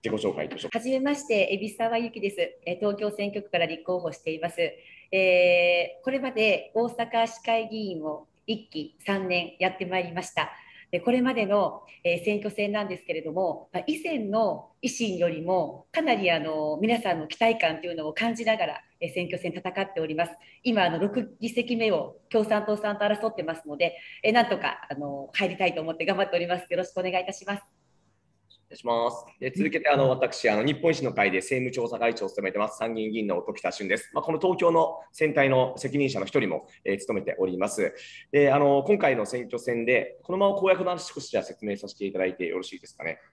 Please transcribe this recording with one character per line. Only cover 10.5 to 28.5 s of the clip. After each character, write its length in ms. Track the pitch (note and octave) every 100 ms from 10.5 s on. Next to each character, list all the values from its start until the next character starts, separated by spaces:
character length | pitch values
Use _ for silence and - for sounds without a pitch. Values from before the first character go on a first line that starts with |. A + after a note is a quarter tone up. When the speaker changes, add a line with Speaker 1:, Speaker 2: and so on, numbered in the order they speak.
| - - - -
Speaker 2:
で、 80 | F3
こ 120 | F3
れ 100 | B3+
ま 120 | B3
で 120 | A#3 G3+
の、 380 | G3+ F3 - - -
え 120 | F3 E3+
ー、 100 | F3
選 140 | G#3
挙 140 | G#3
戦 200 | G#3 G#3
な 100 | G#3
ん 60 | G3+
で 80 | F3+
す 80 | -
け 80 |
れ 80 | D#3+
ど 100 | D#3
も、 380 | D#3+ F#3 D3 -
ま 80 | F3+
あ、 40 | -
以 140 | D#4
前 220 | F4 D4+ G#3
の 460 | G#3+ G#3+ D#3 - _
維 60 | B3
新 280 | - A3+ F3+
よ 120 | F3
り 120 | D#3
も、 440 | E3 F#3 D3+ - _
か 80 | -
な 140 | D#4+ A3+
り、 140 | F#3
あ 80 | E3
の、 400 | D3+ D#3 D3+ D3+
皆 180 | G#3+ A#3
さ 140 | G#3+
ん 60 | E3+
の 80 | D#3
期 120 | -
待 180 | A3+ A3+
感 220 | E3 D#3
と 80 | F3
い 60 |
う 20 | E3
の 140 | D3+
を 40 |
感 220 | D#3 A#3 A3+
じ 80 |
な 140 | A3+ A3
が 80 | E3
ら、 160 | D3 _ _
え 80 | E3+
ー、 60 |
選 140 | F3+ F3
挙 140 | F3
戦 120 | F3 F3
戦 260 | F#3 F#3
っ 120 | G3
て 80 | -
お 40 | D#3+
り 100 | D#3
ま 100 | E3+
す。 80 | - - _
今、 200 | B3+ A3
あ 60 | F3
の、 100 | E3
六 380 | G3 B3 G#3+ -
議 80 | A3+
席 300 | A#3+ A#3+ A3+
目 160 | A3+
を 240 | F3 - - _
共 140 | A3+
産 220 | G#3+ G#3 G#3
党 100 | G#3
さ 160 | G#3
ん 60 | G3+
と 80 | G#3
争 240 | G#3 A3+
っ 60 | A3
て 60 |
ま 140 | D#3+ D#3+
す 100 | D3+
の 80 | C#3+
で、 180 | E3+ - - -
え 100 | A3
ー、 20 |
な 100 | A#3
ん 60 | A#3
と 100 | F#3+
か、 260 | C#3+ - -
あ 60 | C#3
の、 340 | C#3+ C#3 C#3
入 160 | - G3
り 100 | F3+
た 80 | F#3
い 80 | E3+
と 60 |
思 100 | D#3+
っ 40 | D#3+
て 100 | E3
頑 120 | F#3
張 80 | G3
っ 40 |
て 60 | F3
お 40 |
り 60 | E3+
ま 140 | F3
す。 80 | -
よ 80 | F3
ろ 60 |
し 100 | F3+
く 40 | -
お 60 |
願 100 | F3+
い 100 | F3+
い 20 | F3+
た 60 |
し 140 | G3 G3
ま 100 | G3+
す。 60 |
Speaker 1:
お 1120 | - _ _ _ _ _ _ _ _